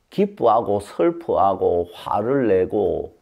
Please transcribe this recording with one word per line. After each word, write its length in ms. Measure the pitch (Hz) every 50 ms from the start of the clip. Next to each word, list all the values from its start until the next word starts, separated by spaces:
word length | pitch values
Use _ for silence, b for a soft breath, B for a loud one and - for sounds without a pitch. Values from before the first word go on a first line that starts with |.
| _ _
기뻐하고 680 | - - 202 202 202 - 160 117 107 117 113 - 101 101
슬퍼하고 1080 | 98 - - - 175 175 170 170 - - 98 85 90 98 98 92 95 92 87 87 87 -
화를 560 | - - - - - 101 107 117 135 139 127 107
내고 680 | 95 92 92 85 - 107 101 87 80 78 - - - _